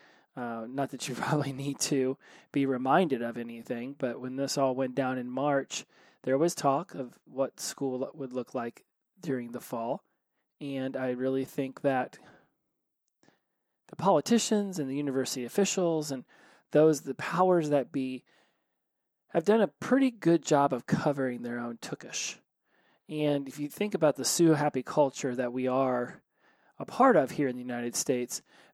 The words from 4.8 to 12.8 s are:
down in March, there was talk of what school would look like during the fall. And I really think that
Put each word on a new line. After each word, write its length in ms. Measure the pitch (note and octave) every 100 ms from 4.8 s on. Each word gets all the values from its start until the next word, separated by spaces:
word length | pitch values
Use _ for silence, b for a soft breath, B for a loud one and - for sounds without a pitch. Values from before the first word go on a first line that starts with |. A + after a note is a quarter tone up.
| C3
down 220 | B2+ C3 B2+
in 140 | B2
March, 560 | B2+ D3 C#3 - - - b b b
there 120 | - C3+
was 180 | E3+
talk 400 | - D3 C#3 F3+
of 240 | F3 B2 -
what 340 | _ B2+ C3+ -
school 520 | - - C3+ B2+ B2+
would 220 | - C3+
look 200 | B2+ A#2+
like 300 | C3 A#2 - _ _ _ _
during 300 | E3+ C3 A#2+
the 100 | A#2+
fall. 420 | - A2+ - E3 - _ _ _ _ _
And 340 | C#3+ C3+ C3
I 180 | C3+ C3
really 340 | B2+ C3 C3+ C3
think 340 | - C3+ -
that 380 | C#3+ C3 B2+ - b b b b _ _